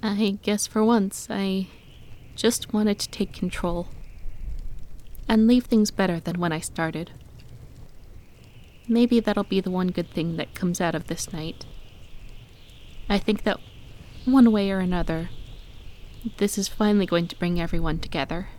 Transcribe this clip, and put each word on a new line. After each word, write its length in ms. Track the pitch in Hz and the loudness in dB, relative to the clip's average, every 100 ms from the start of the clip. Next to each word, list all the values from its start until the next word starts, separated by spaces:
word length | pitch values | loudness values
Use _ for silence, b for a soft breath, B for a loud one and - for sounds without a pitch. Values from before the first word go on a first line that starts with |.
I 380 | 220 208 214 202 | -2 2 0 0
guess 240 | - 208 - | 0 0 0
for 180 | 220 | 2
once, 440 | 220 233 196 - - | 6 6 4 -4 -8
I 380 | 202 196 190 190 B B - - - - - | -4 0 -2 -4 B B -20 -16 -16 -16 0
just 380 | 220 240 - | 2 2 -2
wanted 240 | 214 214 202 | 2 2 0
to 100 | - | -4
take 240 | - 190 | -4 -4
control 560 | - 180 - 180 175 175 - - - - - - - - - - - - - - | -2 -4 -2 -2 -2 -4 -10 -12 -6 -6 -4 -6 -6 -4 -6 -6 -10 -10 -10 2
and 180 | 226 220 | 6 8
leave 200 | 247 - | 6 6
things 260 | 226 208 | 4 4
better 280 | - 190 170 | 2 0 0
than 200 | 165 175 | -2 0
when 120 | 175 | 0
I 80 | 156 | 0
started. 520 | - - 160 156 170 - - - - - - - - - - - - - - - - - - | -4 -4 -4 -2 -8 -12 -18 -18 -18 -18 -18 -18 -18 -18 -18 -18 -18 -20 -20 -20 -20 -20 2
Maybe 320 | 226 240 233 | 4 6 6
that'll 240 | 220 208 | 4 0
be 180 | 202 190 | 2 0
the 80 | 185 | 0
one 200 | 180 185 | 0 0
good 200 | 175 170 | 0 -4
thing 280 | - 165 160 | -2 -2 -2
that 180 | 147 - | -6 -2
comes 260 | 180 175 | -2 0
out 140 | 175 156 | 0 0
of 120 | - | -4
this 240 | - - | -6 -6
night. 340 | 165 160 - - - - - - - - - - - - - - - - | -6 -8 -10 -12 -14 -16 -18 -14 -14 -12 -16 -18 -20 -20 -18 -16 -12 0
I 120 | 202 | 0
think 240 | - 208 | 2 0
that 160 | - - - - - - - - - | 0 -2 -6 -18 -18 -18 -16 -6 4
one 260 | 269 233 | 8 8
way 200 | 214 196 | 6 2
or 80 | 190 | 2
another, 500 | 185 180 170 160 165 - - - - - - - - - 226 - | 2 2 2 0 -4 -8 -12 -14 -16 -16 -16 -16 -16 -10 -10 0
this 200 | 202 - | 0 2
is 100 | 196 | -4
finally 380 | - 208 208 180 | 2 4 6 4
going 220 | 170 170 | 2 0
to 100 | - | -2
bring 220 | 175 175 | 0 0
everyone 400 | 165 175 165 165 | 2 2 2 0
together. 480 | - 165 139 165 190 | -2 -2 -2 -2 -6